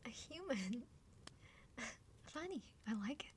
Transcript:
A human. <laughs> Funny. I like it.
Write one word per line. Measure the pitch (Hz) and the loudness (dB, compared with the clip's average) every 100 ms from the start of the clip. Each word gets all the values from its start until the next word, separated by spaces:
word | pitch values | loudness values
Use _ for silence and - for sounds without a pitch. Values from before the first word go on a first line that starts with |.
A | - | -6
human. | 220 - 320 370 240 185 233 - - - - - - - - - - | -6 -6 -6 4 6 6 2 0 -10 -16 -14 -12 -12 -16 -16 -14 -4
<laughs> | 226 - - - - | -4 -4 -14 -16 -6
Funny. | 294 349 359 - - - | -2 0 0 -2 -6 4
I | 220 202 | 4 6
like | 294 | 2
it. | - | -2